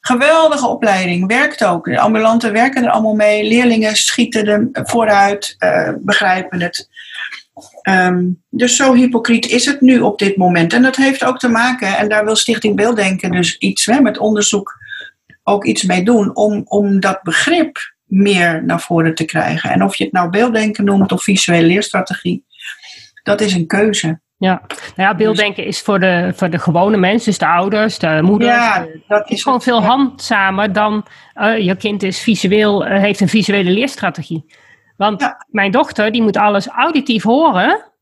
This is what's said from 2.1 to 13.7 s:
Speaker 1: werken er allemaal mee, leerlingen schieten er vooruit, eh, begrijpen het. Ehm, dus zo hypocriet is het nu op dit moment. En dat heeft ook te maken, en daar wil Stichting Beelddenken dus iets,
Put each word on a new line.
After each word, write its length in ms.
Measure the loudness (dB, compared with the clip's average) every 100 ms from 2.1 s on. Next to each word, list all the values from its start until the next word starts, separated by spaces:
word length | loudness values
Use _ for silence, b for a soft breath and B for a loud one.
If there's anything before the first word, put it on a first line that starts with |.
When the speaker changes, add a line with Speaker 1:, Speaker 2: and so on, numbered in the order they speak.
| 2 2 2 0
Speaker 1:
werken 320 | 0 0 0
er 60 | 0
allemaal 240 | 0 0
mee, 300 | 2 2 2
leerlingen 520 | 2 2 2 2 0 0
schieten 500 | -2 -2 -2 0 0
er 220 | 0 0 -4 -4
vooruit, 680 | 0 2 4 2 0 -8 -4
eh, 320 | 0 0 -2 -4
begrijpen 600 | -2 0 0 -2 -4 -6
het. 280 | -6 -8 -14 B B B B B B -20 -20 -8
Ehm, 420 | 0 2 2 0 -2 -4 _
dus 260 | -2 0 2
zo 180 | 4
hypocriet 520 | 4 4 0 0 0 2
is 180 | 0 0
het 140 | 2
nu 200 | 4 4
op 180 | 2 0
dit 180 | -2 2
moment. 360 | 2 2 2
En 100 | 2
dat 140 | 2 2
heeft 280 | 0 0
ook 140 | -2 -2
te 100 | 0
maken, 480 | 0 0 -2 -2 -2
en 120 | 0
daar 160 | 0
wil 120 | 0 0
Stichting 400 | 0 0 0 2
Beelddenken 540 | 0 2 0 -2 -2
dus 280 | -2 -2 -2
iets, 280 | -4